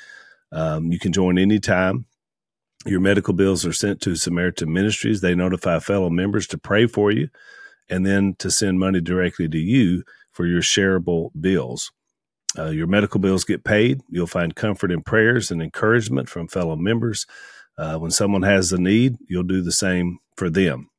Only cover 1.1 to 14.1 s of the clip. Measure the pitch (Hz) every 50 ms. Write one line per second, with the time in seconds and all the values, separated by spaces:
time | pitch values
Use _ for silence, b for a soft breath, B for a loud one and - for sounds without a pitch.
1.1 | 85 98 92 90 90 92 95 101 107 107 98 - 98 90 92 92 98 123 123 -
2.1 | _ _ _ _ _ _ _ _ _ _ _ _ _ - - - 98 92 92 98
3.1 | 101 98 92 - 98 87 98 95 95 85 - 87 80 - - 101 98 - - 101
4.1 | 87 80 - - 87 87 87 90 87 - - 78 80 90 98 107 104 - - 113
5.1 | 110 101 95 92 90 87 90 92 92 87 - 95 85 80 - - 101 101 95 87
6.1 | 82 87 92 101 101 110 90 - - 78 - - 101 104 117 117 - - 104 104
7.1 | 104 117 143 151 - B B B B B B B B B B B 92 92 92 98
8.1 | 98 98 98 98 90 - - 95 - - 107 98 92 92 95 95 95 92 85 82
9.1 | 90 92 90 87 - - 90 80 76 82 78 92 117 139 120 90 87 90 - b
10.1 | b b b b b - 90 87 87 87 85 - - - 98 98 95 92 85 90
11.1 | 87 82 82 - - 76 78 92 95 87 65 62 64 - - - - _ _ _
12.1 | _ _ _ _ _ _ _ - - - 80 80 78 78 82 85 95 104 104 104
13.1 | - 107 92 95 95 92 - - 104 - - - 107 104 110 123 135 135 - -